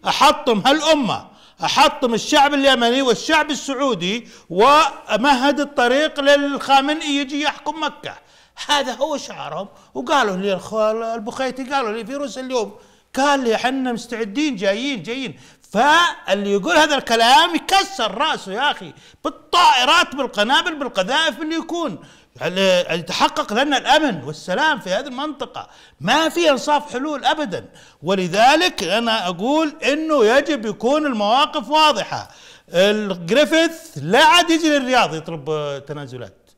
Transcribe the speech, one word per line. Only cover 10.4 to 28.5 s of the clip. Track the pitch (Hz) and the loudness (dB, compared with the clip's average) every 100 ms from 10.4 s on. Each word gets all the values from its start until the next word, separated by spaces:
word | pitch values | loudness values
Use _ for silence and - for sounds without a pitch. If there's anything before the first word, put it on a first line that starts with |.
| 202 | -2
الخ-، | 180 180 220 214 220 226 | -4 -4 -2 0 0 -6
البخيتي، | 226 208 233 262 254 | -8 -8 -6 -6 -6
قالوا | 262 285 226 | -6 -4 -4
لي | 226 220 | -6 -8
في | |
روسيا | 277 277 254 | -8 -8 -10
اليوم، | 262 254 202 - _ _ _ 254 | -6 -4 -6 -10 _ _ _ 0
قال | 285 277 | 2 2
لي: | 240 214 | 0 0
"حنا | 247 269 254 | -2 -2 -4
مستعدين، | 233 - 220 226 208 311 220 | -6 -8 -8 -6 -2 -4 -2
جايين، | 196 202 277 254 | -2 -2 -4 -6
جايين". | 156 254 240 135 - _ _ | -8 -8 -8 -12 -20 _ _
فاللي | 196 277 320 349 - - 202 202 | 0 4 4 2 -2 -4 -2 0
يقول | 202 190 330 | -2 2 2
هذا | 311 | 2
الكلام | 277 262 226 226 277 339 | 0 0 2 6 6 4
يكسر | 330 - 392 381 - 208 196 | 0 0 0 0 -4 -4 -2
رأسه | 311 240 190 | -2 -4 -6
يا | 196 285 | -2 -2
أخي، | - 170 - - _ | -2 -12 -20 -20 _
بالطائرات، | 311 - _ 349 339 269 254 339 339 | -8 -8 _ 4 4 4 4 2 2
بالقنابل، | 262 254 208 214 302 349 | -4 -6 -2 2 2 0
بالقذائف، | 311 262 - 185 285 320 254 | -6 -6 -4 -2 0 -2 -4
اللي | 311 | -6
يكون. | 320 320 339 302 160 - - _ - | -6 -6 -6 -6 -8 -18 -20 _ -8
يعني | 156 165 190 180 - 170 | -6 0 2 2 0 -6
يتحقق | 160 - 294 - 285 | -6 -2 -2 -2 -2
لنا | 214 294 269 | -2 0 0
الأمن | 202 302 302 170 | 2 2 2 -4
والسلام | 127 151 - 190 311 269 | -8 -12 -6 0 0 -2
في | 190 | -2
هذه | 196 277 | -4 -4
المنطقة، | 247 302 285 240 - 95 - - _ | -8 -10 -8 -12 -12 -16 -20 -20 _
ما | 165 285 320 | 0 0 0
في | 339 320 | 2 2
إنصاف | 262 294 294 294 | 2 0 -2 -2
حلول | 247 302 285 | -8 -6 -2
أبدا. | 233 302 269 151 95 - - _ | -2 -2 -4 -6 -12 -20 -20 _
ولذلك | 151 196 180 190 240 | -4 -2 0 4 6